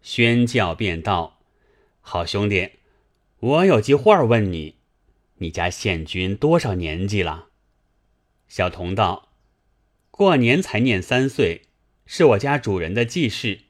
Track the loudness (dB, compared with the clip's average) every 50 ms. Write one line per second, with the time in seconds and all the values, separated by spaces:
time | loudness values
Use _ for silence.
0 | _ -8 -2 0 2 2 4 2 0 0 0 -2 -2 -2 -4 -4 -4 -4 -4 -4
1 | -4 -2 -2 -2 -4 -6 _ _ _ _ _ _ _ _ _ _ _ _ _ _
2 | _ -8 -6 -6 -6 -4 -4 -2 -2 0 0 -2 -2 -4 _ _ _ _ _ _
3 | _ _ _ _ _ _ _ _ -4 0 2 2 4 4 4 4 4 4 2 4
4 | 6 6 6 6 6 2 2 2 2 0 -4 -6 -8 -10 -16 _ _ _ _ _
5 | _ _ _ _ _ _ _ _ -10 -8 -4 -4 -4 -4 -4 -4 -4 -4 -2 -4
6 | -6 -8 -6 -4 -4 -4 -4 -2 0 2 2 2 0 -2 -4 -4 -4 -6 -6 -4
7 | -4 -4 -2 -2 -2 -2 -4 -8 -14 _ _ _ _ _ _ _ _ _ _ _
8 | _ _ _ _ _ _ _ _ _ _ -4 -4 -4 -4 -4 -6 -8 -6 0 0
9 | 0 0 0 -6 _ _ _ _ _ _ _ _ _ _ _ _ _ _ _ _
10 | _ _ _ _ 2 4 4 4 4 4 2 2 0 -2 -2 0 0 2 0 -2
11 | -2 -2 -2 0 0 -2 0 0 0 0 0 -6 _ _ _ _ _ _ _ _
12 | _ _ 0 4 6 6 6 4 2 0 -2 -2 -2 -2 -2 -2 -2 -2 -2 -2
13 | -2 -2 -2 -2 -2 -2 -4 -4 -6 -6 -8 -8 _ _